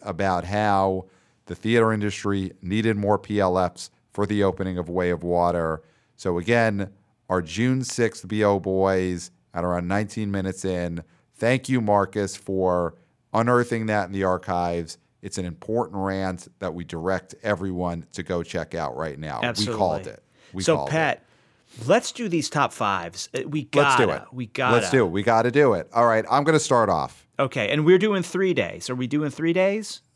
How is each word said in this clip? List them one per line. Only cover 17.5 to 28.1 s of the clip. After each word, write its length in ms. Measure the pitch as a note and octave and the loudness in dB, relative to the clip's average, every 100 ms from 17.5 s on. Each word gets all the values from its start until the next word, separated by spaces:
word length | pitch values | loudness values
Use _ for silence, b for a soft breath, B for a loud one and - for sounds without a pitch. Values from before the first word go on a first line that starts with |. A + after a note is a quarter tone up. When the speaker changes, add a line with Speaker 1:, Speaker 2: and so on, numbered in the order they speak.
| F#2+ G2 F2+ F2+ E2+ D2+ | -2 -2 -4 -4 -6 -10
Speaker 1:
to 100 | - | -12
go 220 | E2 F2 | -6 -4
check 300 | E2 F2 D2+ E2 | -4 -6 -6 -6
out 200 | D2 B1 | -6 -6
right 220 | D#2+ C#2+ | -8 -8
now. 220 | D#2 B1+ | -10 -6
Speaker 2:
Absolutely. 320 | A#2+ A2+ G#2 | -4 -4 -4
Speaker 1:
We 40 | A2 | 0
called 280 | F#2 D#2 A#1+ | 0 -2 -8
it. 160 | A1 _ b b | -16 _ b b
We 100 | F#2 | -6
Speaker 2:
So, 140 | F#2+ D3+ | 0 0
Speaker 1:
called 120 | C#3 | 2
it. 40 | |
Speaker 2:
Pat, 320 | D#3 D3+ - _ b b b b A2+ A2+ | 0 0 -2 _ b b b b -10 2
let's 260 | G#3+ - | 2 2
do 160 | - A3+ | -6 -4
these 200 | E3+ - | -2 -2
top 240 | D3+ C3 | 0 -2
fives. 560 | - G#2+ F#2+ E2+ - - | 0 -2 -2 -4 -12 -10
Uh, 60 | C3 - | -8 -6
we 200 | D3+ C3+ | -6 -2
Speaker 1:
Let's 220 | C#3+ C#3 C3 | 2 4 6
do 100 | G#2+ | 4
Speaker 2:
gotta. 160 | C#2+ | 2
Speaker 1:
it. 60 | - | -8
Speaker 2:
We 140 | B2+ A#2 | -12 -10
gotta. 300 | - B2+ A#2+ | -2 2 2
Speaker 1:
Let's 140 | G2 | 4
do 140 | C3 | 4
it. 60 | G2 | 4
We 120 | F#2 | 2
gotta 260 | G#2 A2+ A#2 | 4 4 4
do 220 | C3 C#3 | 4 4
it. 160 | F#2+ - | 4 0
All 140 | A#2 A#2+ | 4 4
right, 180 | A2 - | 4 2
I'm 140 | C3 | 2
gonna 160 | D3 D#3 | 4 2
start 280 | - B2 G#2+ | 4 4 4
off. 380 | E2 C2 - _ - | 2 0 -8 _ -4
Speaker 2:
Okay, 300 | C3+ C3 G#2 | -2 0 0
and 140 | D3 | 2
we're 140 | D#3 F#3 | 6 6
doing 240 | G#3+ | 6